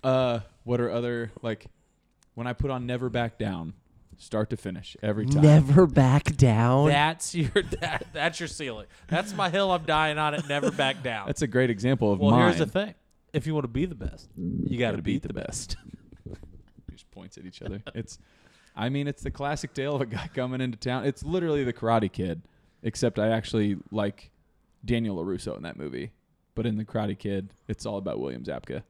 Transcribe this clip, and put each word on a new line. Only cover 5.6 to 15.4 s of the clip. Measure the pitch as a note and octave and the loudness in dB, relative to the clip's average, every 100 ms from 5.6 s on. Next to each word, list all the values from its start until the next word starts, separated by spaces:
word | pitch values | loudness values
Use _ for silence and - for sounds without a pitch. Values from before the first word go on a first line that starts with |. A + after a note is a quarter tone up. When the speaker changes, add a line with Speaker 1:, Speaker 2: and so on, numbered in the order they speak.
| C3+ C#3+ F3 | 10 8 8
Speaker 2:
Back | B2+ C3 C#3 - - | 8 6 6 2 6
Down? | B2+ G#2+ A#2 C3 D3+ | 6 8 4 6 4
Speaker 3:
That's | C#3+ D3+ E3 - | 4 2 0 -6
your, | F3 C#3 | -2 2
<laughs> | - F#3 - | 0 0 -4
that, | E3 D#3 - | -4 -6 -8
that's | D#3 D#3+ D#3+ | -4 -4 -4
your | E3 | -10
ceiling. | - C#3+ A2 G2+ - - | -8 -8 -10 -14 -20 -2
That's | E3 G#3 | -2 -2
my | F#3+ F#3+ | -2 -2
hill | F#3 G3 | 0 2
I'm | F3+ | 0
dying | D#3+ D#3 D#3 D3+ | 0 0 2 0
on | D3+ | 0
it. | D3 D3 | -2 -2
Never | C#3+ C#3+ | 0 0
back | - C3+ C#3 | 0 0 0
down. | B2+ A2 G2 | -4 -6 -4
Speaker 1:
That's | - | -2
a | C#3 | 0
great | B2 B2+ | 2 2
example | G#2 A#2+ C3+ A2 | 2 0 2 2
of | G2 | 4
Speaker 3:
Well, | G2+ | 6
Speaker 1:
mine. | A#2+ | 6
Speaker 3:
here's | F3 E3 | 6 4
the | D3 | 0
thing. | F#3 G#3 - _ _ _ | -2 -6 -10 _ _ _
If | D#3 C3+ | -6 -2
you | D#3 | -2
wanna | B2+ | -2
be | A#2 F3+ | -4 -4
the | C3 | -4
best, | C#2+ - - - | -10 -10 -20 -8
you | F2 F2 - A#2 | -6 -4 -2 0
gotta | A#2+ | 0
Speaker 1:
Gotta | G2+ | 0
Speaker 3:
beat | - | -2
Speaker 1:
beat | - | -2
Speaker 3:
the | - | -4
Speaker 1:
the | |
Speaker 3:
best. | - | -8